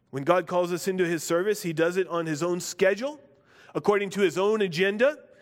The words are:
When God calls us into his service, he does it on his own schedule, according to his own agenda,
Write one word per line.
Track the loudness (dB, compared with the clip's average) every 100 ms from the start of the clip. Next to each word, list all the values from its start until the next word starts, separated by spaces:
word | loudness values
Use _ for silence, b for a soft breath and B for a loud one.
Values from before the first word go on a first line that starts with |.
| _
When | -4
God | 2 2 2
calls | 0 0
us | -2 -2
into | 0 0
his | -2
service, | 0 0 0 -2
he | -2
does | 0 0 0
it | -2
on | -4 -4
his | -4
own | -2 -4
schedule, | -6 2 2 2 -4 -10 -20 _ B B B
according | -4 2 2 0
to | 2
his | 2 2
own | 0 2
agenda, | 0 0 0 2 2 0 -10 -20